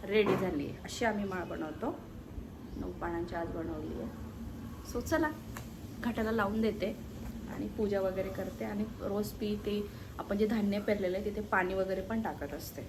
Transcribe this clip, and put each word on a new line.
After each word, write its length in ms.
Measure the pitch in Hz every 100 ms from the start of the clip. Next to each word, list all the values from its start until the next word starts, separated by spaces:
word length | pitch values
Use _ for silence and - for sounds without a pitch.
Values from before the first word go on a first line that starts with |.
| 190
रेडी 300 | 214 196 190
झाली 300 | 190 151 143
आहे. 100 | -
अशी 200 | - -
आम्ही 200 | 233 208
माळ 200 | 196 185
बनवतो. 500 | 165 170 160 151 247 - - - - - - - - -
नऊ 140 | 180
पानांची 440 | 180 175 170 175
आज 140 | 175 170
बनवली 540 | 175 165 156 156 -
आहे. 40 | - - - - - - - - -
So, 80 | 240
चला, 300 | 240 311 311 311 - - - - - -
घटाला 320 | 240 226 220
लावून 300 | 226 196 220
देते 340 | 220 - 185 - - - - - -
आणि 140 | - 208
पूजा 320 | 220 202 196
वगैरे 280 | 190 185 190
करते 360 | 190 185 -
आणि 200 | 220 208 220 -
रोज 320 | 202 202 208 -
मी 160 | 208 208
ते 300 | - 208 202 - - -
आपण 200 | - 202
जे 80 | 214
धान्य 340 | 226 202 202
पेरलेलं 380 | 208 202 185 185
आहे, 60 |
तिथे 160 | 208 202
पाणी 340 | 208 202 185
वगैरे 260 | 190 190 190
पण 220 | - 226
टाकत 320 | 208 143 143
असते. 280 | 143 - -